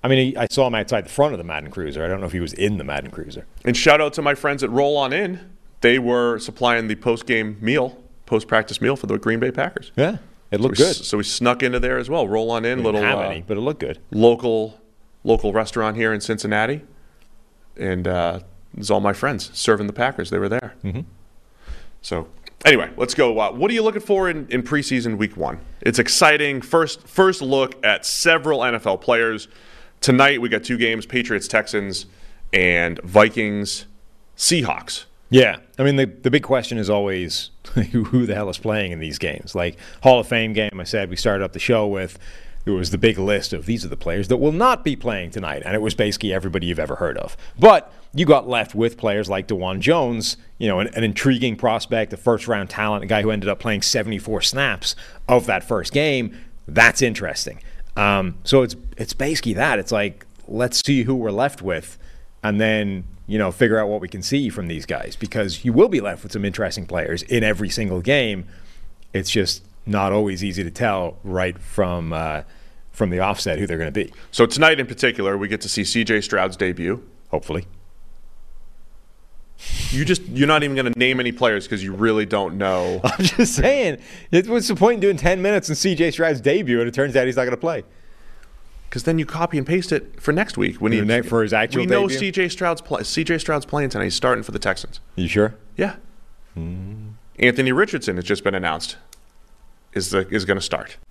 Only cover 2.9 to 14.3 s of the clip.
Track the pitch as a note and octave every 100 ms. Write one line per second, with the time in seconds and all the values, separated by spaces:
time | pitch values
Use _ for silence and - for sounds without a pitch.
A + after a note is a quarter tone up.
2.9 | C#2+ C#2 - D2 - - - - A#2+ -
3.9 | D3+ D3+ D3 D3 C#3+ D3+ C#3+ B2+ A#2+ C#3+
4.9 | D3 C3+ D3 G3 F3+ - - - - A#2+
5.9 | B2 A#2+ B2 A#2+ A2+ A2+ A2+ B2 A#2 A2+
6.9 | G#2+ - A#2 - A#2 G#2+ G#2 A2 C#3+ B2+
7.9 | - - - - A2 - A2+ G#2+ - A2+
8.9 | C3+ G2+ G#2 A2+ A2+ A#2+ B2+ C#3 - -
9.9 | - D3 G#3+ - - - G#2 B2 - D#3+
10.9 | E3 - G#2 G2+ - B2 B2 B2+ B2 B2
11.9 | B2+ B2 E3 A2 A2 A2+ A#2 A#2 B2+ A2+
12.9 | G#2+ G#2 C3 G2 E2 F2 G#2 B2 D#3 -
13.9 | D#2+ - G#2 A2+